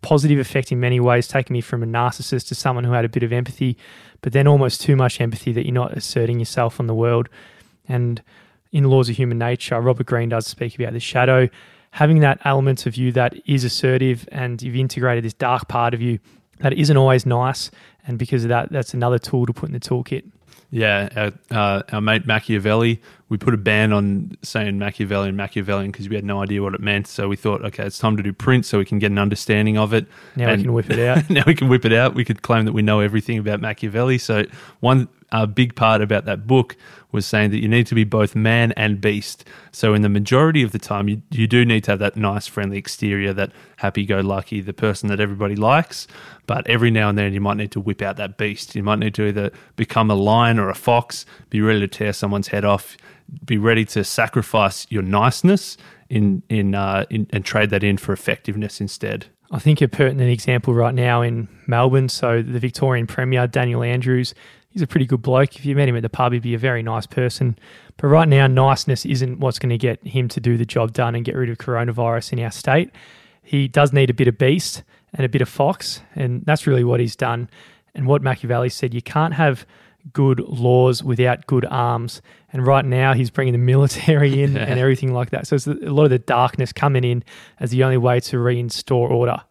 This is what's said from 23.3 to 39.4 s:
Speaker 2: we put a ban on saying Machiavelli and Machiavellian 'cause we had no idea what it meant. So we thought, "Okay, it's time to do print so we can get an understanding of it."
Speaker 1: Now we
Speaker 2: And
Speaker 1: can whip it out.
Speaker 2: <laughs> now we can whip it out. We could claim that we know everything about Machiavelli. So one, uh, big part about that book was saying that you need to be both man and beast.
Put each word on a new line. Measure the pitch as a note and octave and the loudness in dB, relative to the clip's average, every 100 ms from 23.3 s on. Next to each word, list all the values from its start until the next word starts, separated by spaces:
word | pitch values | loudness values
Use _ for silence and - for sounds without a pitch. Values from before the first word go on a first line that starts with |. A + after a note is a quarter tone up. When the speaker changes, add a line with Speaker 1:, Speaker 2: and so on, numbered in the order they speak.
Speaker 2:
we | G#2+ | -4
put | - | 0
a | A2+ | 0
ban | G2+ G#2+ G#2+ | 2 2 4
on | G#2 G2+ G2 - - | 2 0 -2 -6 -12
saying | - A2 G#2 G2 | -8 -6 -4 -4
Machiavelli | G2+ - G2+ G2+ G2 | -6 -6 -4 -2 -2
and | G2 | -4
Machiavellian | G2 - G2 G2+ G2 | -6 -6 -4 -4 -4
'cause | F#2+ G2 | -10 -8
we | G#2+ | -6
had | |
no | G2+ G2 | -6 -6
idea | G2 G2+ | -4 -4
what | G2+ | -4
it | G2 | -4
meant. | G2+ G2+ G2 | -2 -2 -4
So | - G2+ | -6 -6
we | G2+ | -4
thought, | A2 G2+ | -4 -4
"Okay, | G#2 - | -6 -8
it's | G2+ - | -10 -2
time | A2 G#2 | -2 0
to | |
do | G2+ | -4
print | F#2+ - B2+ - | -4 2 2 2
so | G#2 | -2
we | |
can | F#2+ G#2 | 0 0
get | G#2 | 0
an | G2+ | 2
understanding | G2+ G2+ - G#2+ G#2+ G#2+ | 0 -2 0 0 2 2
of | G#2+ | 2
it." | A2 - - - - | 0 -2 -18 -14 -4
Speaker 1:
Now | A#2 | 0
we | |
Speaker 2:
And | G#2+ | 0
Speaker 1:
can | B2 | 0
whip | A#2 - | -2 0
it | A2+ | 0
out. | A#2+ B2+ D3+ | 2 2 2
Speaker 2:
<laughs> | |
now | D#3 C3+ | 2 2
we | |
can | C#3 C3 | 2 4
whip | B2+ A2+ | 4 4
it | |
out. | A2+ B2+ | 4 2
We | B2+ | 0
could | A#2+ G#2 | -4 -4
claim | - A2+ A2 | 0 2 2
that | |
we | A2 | 0
know | G#2+ G#2+ | 2 2
everything | G#2 G#2+ - A2+ | 2 0 -2 -4
about | G#2 G#2 | -4 -4
Machiavelli. | A2 G#2 A2 G#2+ B2+ B2+ | -6 -6 -6 -2 0 0
So | - G#2+ G#2 - - _ | 0 -2 -2 -8 -20 _
one, | A#2+ C3 B2 _ _ | 2 4 2 _ _
uh, | A2+ G#2+ | -2 -2
big | G#2 B2 | 0 0
part | - A2+ A2 | 2 2 4
about | G#2 G#2+ F#2 | 2 -2 -2
that | G2+ G#2+ | -6 2
book | C3 A#2+ - - - _ | 2 2 -6 -20 -20 _
was | G#2+ | -6
saying | G2 G#2+ G#2+ | -2 0 2
that | G#2+ | 0
you | A2 | 2
need | A#2 A#2 | 2 2
to | |
be | A#2 | 2
both | G#2+ A2+ G#2 A2 | 2 2 0 2
man | A2 A#2 A#2 | 2 2 2
and | - G#2+ G2+ | 0 -2 0
beast. | G#2 G#2 - - | -2 -2 -8 -16